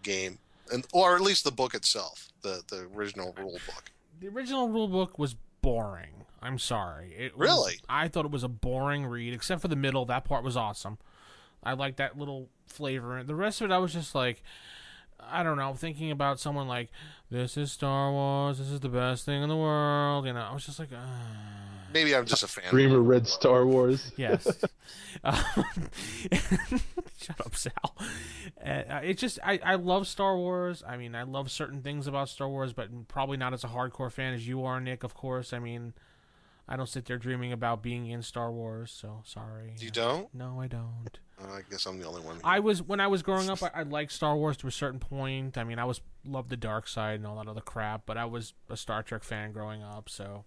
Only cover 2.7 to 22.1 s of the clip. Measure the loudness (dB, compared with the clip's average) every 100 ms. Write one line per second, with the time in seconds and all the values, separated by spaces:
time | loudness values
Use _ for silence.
2.7 | -10 -8 -6 -6 -6 -8 -8 -10 -8 -10
3.7 | -12 -16 -20 _ -14 -10 -8 -2 0 2
4.7 | 2 2 2 0 0 -2 -4 -14 _ 2
5.7 | 4 -2 -8 -12 -16 -20 -10 -6 -4 0
6.7 | 0 -2 -6 -12 -8 -8 4 6 6 4
7.7 | -2 0 0 2 0 0 -2 -2 -2 0
8.7 | 2 0 0 -2 -4 -4 -4 -2 -2 0
9.7 | 2 2 2 2 0 2 0 0 0 -2
10.7 | -4 -8 -10 -14 -20 -20 -20 -20 _ -6
11.7 | -2 -4 -2 -4 -4 -8 -8 -12 _ -20
12.7 | -8 -4 -4 -4 -6 -4 -2 0 0 2
13.7 | 4 4 -2 -2 0 0 -2 -10 -20 -20
14.7 | -20 -20 -20 -20 -20 -4 0 2 2 0
15.7 | -2 -6 -4 -2 2 2 2 0 0 0
16.7 | -2 -4 -10 -16 -18 -6 -2 -2 -2 -4
17.7 | 0 0 2 4 2 2 2 2 0 -2
18.7 | -2 0 2 2 2 0 0 2 4 4
19.7 | 4 4 4 4 2 0 -2 -4 -6 -8
20.7 | -8 -10 -8 -8 -8 -8 -10 -12 -12 -12
21.7 | -12 2 4 8